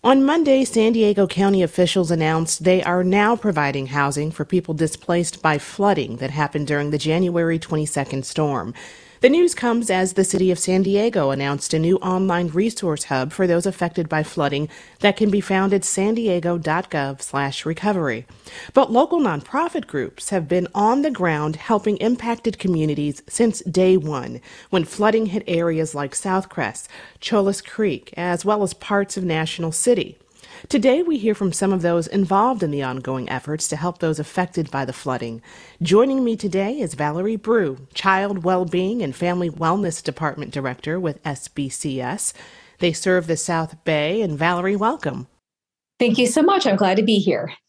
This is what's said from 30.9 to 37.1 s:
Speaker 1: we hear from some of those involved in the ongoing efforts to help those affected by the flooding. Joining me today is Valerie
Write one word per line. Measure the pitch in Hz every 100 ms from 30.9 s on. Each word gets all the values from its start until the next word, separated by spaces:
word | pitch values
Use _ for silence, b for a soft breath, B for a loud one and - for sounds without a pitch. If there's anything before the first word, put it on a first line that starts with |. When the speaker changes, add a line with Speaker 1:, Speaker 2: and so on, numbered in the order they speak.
| 269
Speaker 1:
we | 349 294
hear | 214 208
from | 196
some | 160 196
of | 190
those | 170 170 160
involved | 202 185 196 233 240
in | 170
the | 143
ongoing | 131 127 127 131 123
efforts | 127 - 151 -
to | 147
help | 175 170
those | 165 156
affected | 147 - 180 - 156
by | 139 131
the |
flooding. | 127 143 127 120 113 B B B B
Joining | 170 196 269 269
me | 240 226
today | 208 180 196 285
is | 190
Valerie | 135 147